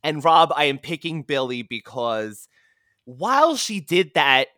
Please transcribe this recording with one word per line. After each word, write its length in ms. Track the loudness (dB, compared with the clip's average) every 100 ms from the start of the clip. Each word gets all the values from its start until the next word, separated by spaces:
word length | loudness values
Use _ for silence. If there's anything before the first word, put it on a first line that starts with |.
And 200 | -6 -2
Rob, 300 | 2 4 4
I 100 | 2
am 140 | -2 -2
picking 440 | -8 -10 -8 -10
Billy 400 | -6 -6 -4 -8
because 840 | -10 -12 -12 -6 -4 -4 -6 -12 -20 _ _ _ _ _
while 520 | -20 -10 -2 2 2 2
she 240 | -6 -8
did 320 | -2 0 2
that 340 | 2 4 4 2